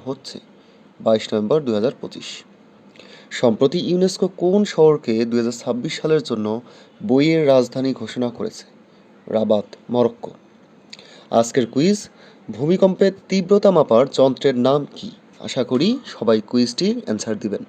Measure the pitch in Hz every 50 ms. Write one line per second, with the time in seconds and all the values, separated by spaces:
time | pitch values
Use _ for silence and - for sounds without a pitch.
0 | - 127 131 - _ - - - - _ - - _ _ _ _ _ _ _ _
1 | - 113 110 110 - - - 107 107 104 139 160 147 123 110 104 104 127 135 -
2 | - - - - - - - - - - - _ _ _ _ _ _ - _ -
3 | - - - - - - - - - 120 110 - 135 131 - 175 131 - 175 180
4 | 180 190 190 - 202 185 185 - 175 180 185 208 208 - - - 156 156 151 147
5 | - - 110 113 120 117 117 120 117 117 120 - - 127 117 123 123 160 - -
6 | - 156 156 156 127 - 120 107 104 107 110 120 123 - - - - - _ _
7 | - 104 123 135 143 160 165 160 156 139 135 131 123 117 - 131 131 135 127 -
8 | 113 110 - 123 123 120 120 - 98 87 - - - - - - - _ _ _
9 | _ _ _ - _ - - 110 110 107 110 104 101 - - - - - 117 120
10 | 120 120 120 - - - - - _ _ _ _ _ _ _ _ _ _ - -
11 | - - - - - - - 113 117 - - 139 120 113 - 131 147 190 208 202
12 | - - - - - - - - - - 110 101 131 156 180 185 - 190 185 -
13 | 202 196 190 - - _ 190 190 185 170 202 202 202 208 185 160 139 - 113 113
14 | 135 135 - - 131 131 127 - - 143 127 123 123 131 139 147 143 - - -
15 | - - - - _ _ _ - - 113 - 135 123 107 127 123 156 208 247 277
16 | - - - - 120 107 113 110 107 - - 123 123 117 120 - 170 202 226 254
17 | - - 110 104 - 117 107 101 - 107 98 - -